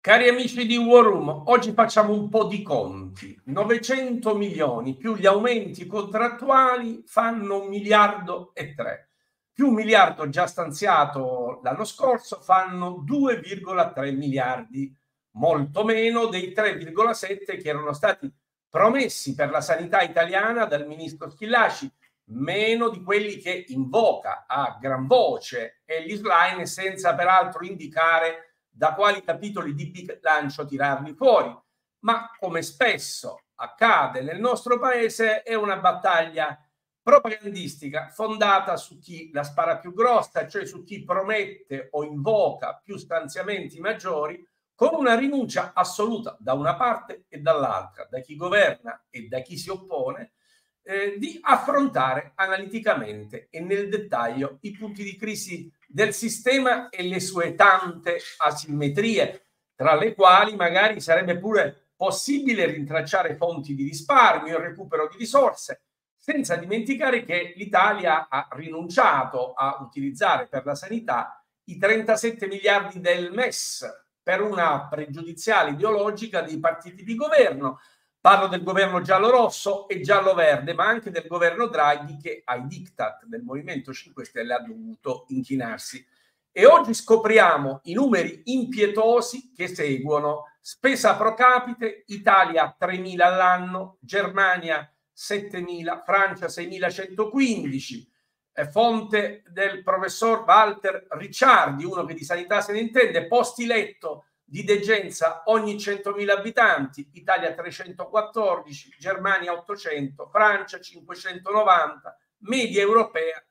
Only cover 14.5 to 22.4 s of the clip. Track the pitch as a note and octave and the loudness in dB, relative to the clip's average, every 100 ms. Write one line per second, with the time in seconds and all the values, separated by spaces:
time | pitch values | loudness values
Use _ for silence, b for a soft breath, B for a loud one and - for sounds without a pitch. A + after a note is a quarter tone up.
14.5 | B2 A2+ C3 C3+ _ _ _ _ G#2+ D3+ | -6 -8 -10 -10 _ _ _ _ -2 0
15.5 | D3+ C#3+ D#3+ G#3+ A3 A3+ A#3 A3 F#3 F3+ | 2 -2 -2 0 2 2 0 -2 -2 -6
16.5 | G3 G#3 D#3+ D#3+ E3 A#3 A3 F#3+ G3 - | -2 -2 -2 -6 0 0 0 -6 -8 -8
17.5 | F#3 D3+ D3 D3 C#3+ G#3 F#3+ C#3 _ _ | -8 -6 -6 -6 0 0 0 -8 _ _
18.5 | _ _ D#3 G#3 C4+ B3 - C#3 C#3 C#3+ | _ _ 4 4 4 -2 -4 -8 -4 -2
19.5 | D3+ D3+ E3 F3 G3 F3 E3+ E3 F#3+ A3 | -2 0 -2 2 2 2 0 0 0 0
20.5 | A#3 G#3+ D3 D3+ D#3 D#3+ D#3 D3+ - G#3+ | -2 -2 -2 -6 -12 -14 -14 -16 -12 0
21.5 | A#3+ G#3+ - C3+ _ _ _ _ A2+ | 2 2 0 -12 _ _ _ _ -6